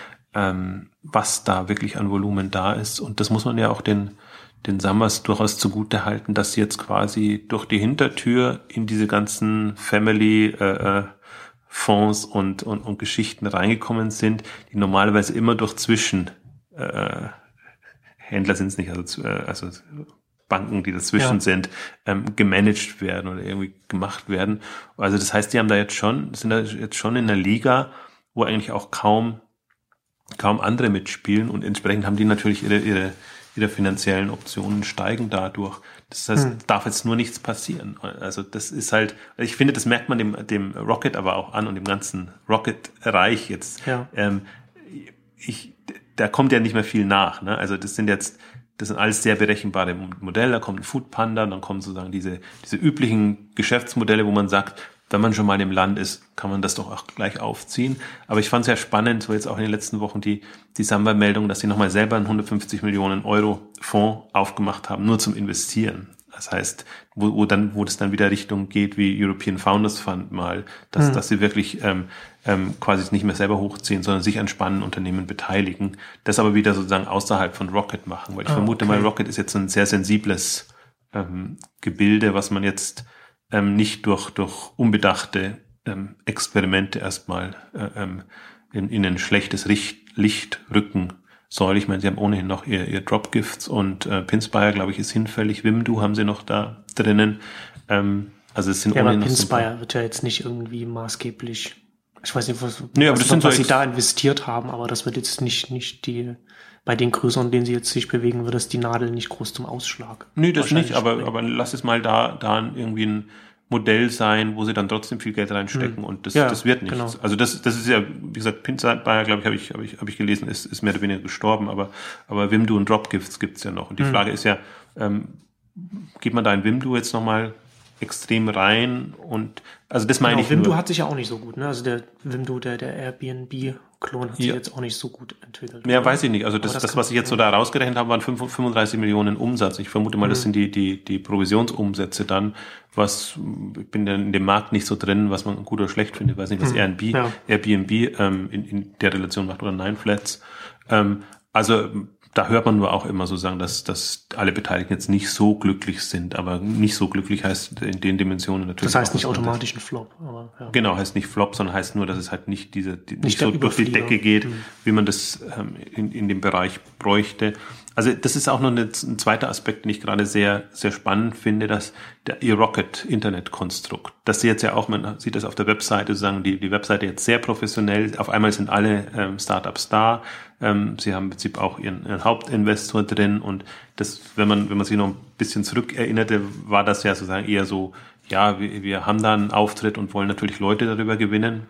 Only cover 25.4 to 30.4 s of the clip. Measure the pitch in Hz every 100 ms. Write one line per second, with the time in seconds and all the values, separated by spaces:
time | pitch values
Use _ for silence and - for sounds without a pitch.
25.4 | 104 120 107 101 101 - 107 135 139 -
26.4 | 110 110 107 110 107 - 113 123 113 98
27.4 | 95 110 135 127 135 - - _ _ 117
28.4 | 113 110 104 107 - - 107 110 113 110
29.4 | _ _ _ _ _ _ _ _ - -